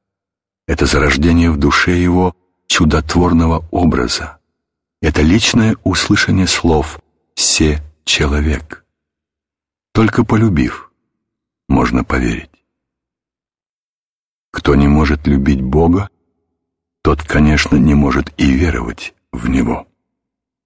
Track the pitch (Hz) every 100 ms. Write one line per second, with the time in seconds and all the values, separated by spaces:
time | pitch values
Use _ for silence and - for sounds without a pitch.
0 | _ _ _ _ _ _ - 78 76 73
1 | 71 71 82 85 85 73 71 - - 87
2 | 90 90 92 - _ _ - - 78 78
3 | - 87 87 85 82 80 82 - 85 64
4 | 60 - 80 - _ _ _ _ _ _
5 | 80 78 76 110 - 120 110 110 98 90
6 | - 101 - 95 92 - 87 78 71 -
7 | _ _ _ - - - 78 76 73 _
8 | - - 73 73 76 71 - - _ _
9 | _ _ _ _ _ _ _ _ _ -
10 | 107 - 117 110 110 78 60 - - _
11 | _ _ _ _ _ _ - 67 60 62
12 | - 65 62 55 - _ _ _ _ _
13 | _ _ _ _ _ _ _ _ _ _
14 | _ _ _ _ _ - - 71 71 73
15 | 71 73 71 69 67 67 65 76 85 92
16 | 104 _ _ _ _ _ _ _ _ _
17 | - 71 - 76 76 73 - 73 73 71
18 | 71 65 - - 69 65 85 60 57 57
19 | - - _ 60 60 64 - - - _
20 | _ _ _ _ _ _